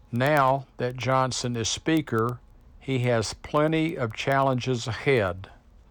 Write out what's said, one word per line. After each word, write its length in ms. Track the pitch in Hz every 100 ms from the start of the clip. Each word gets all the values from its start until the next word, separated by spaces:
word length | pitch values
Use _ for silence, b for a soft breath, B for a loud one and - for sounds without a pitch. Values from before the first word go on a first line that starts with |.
| -
Now 560 | 117 135 151 131 139 131 -
that 180 | 123 127
Johnson 580 | 120 131 131 - 123
is 140 | 120 110
Speaker, 720 | - - 160 - 113 113 123 - - - -
he 200 | - 131
has 340 | 123 117 107
plenty 640 | - - 147 151 160 160 165
of 180 | 120
challenges 720 | - - 135 135 127 131 123 120
ahead. 600 | 107 143 131 95 87 98 - - - -